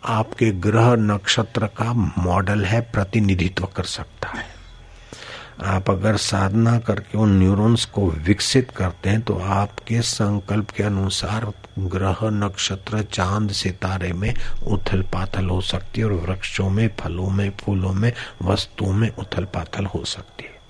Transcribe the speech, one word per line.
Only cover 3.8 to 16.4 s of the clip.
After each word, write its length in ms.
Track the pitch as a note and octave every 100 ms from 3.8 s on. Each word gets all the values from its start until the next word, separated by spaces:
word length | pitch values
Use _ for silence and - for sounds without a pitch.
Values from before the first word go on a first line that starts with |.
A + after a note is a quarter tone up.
सकता 460 | F#2 - - - -
है। 240 | - - - - - - - - - - - - -
आप 260 | F2+ F#2+ F#2+
अगर 260 | F#2+ G#2 G#2
साधना 640 | - G2+ F#2+ G#2+ A#2 A#2
करके 400 | - G2+ - G#2+
उन 200 | G#2+ F#2+
न्यूरॉन्स 460 | F#2 G2 G#2+ A#2
को 260 | - - G2
विकसित 600 | D2+ D#2 G2+ - C#3 B2
करते 400 | - F#2 F2 F#2+
हैं 120 | G#2
तो 160 | A2+ G2
आपके 640 | F2+ G2+ G2+ - - A#2
संकल्प 680 | A#2 - G#2 G#2 F#2+ G#2 G#2
के 120 | -
अनुसार 680 | G#2+ G2 F#2+ - F#2+ G#2+ A2 G#2+ - -
ग्रह 380 | F#2+ F#2 G2 F#2+
नक्षत्र, 800 | A2 G#2 G2+ F#2+ - F#2+ - G#2+
चांद, 480 | G#2+ - F2+ G2+ G#2
सितारे 640 | F#2+ G2 F2 F#2 F#2 F2+
में 220 | F2 G#2 A#2+ - -
उथल 400 | - G2 - F#2+
पाथल 460 | F2+ - F#2+ - F#2+
हो 120 | F2+
सकती 400 | F#2 F2+ - A2
है 60 | A2
और 60 |
वृक्षों 580 | F#2+ E2+ F#2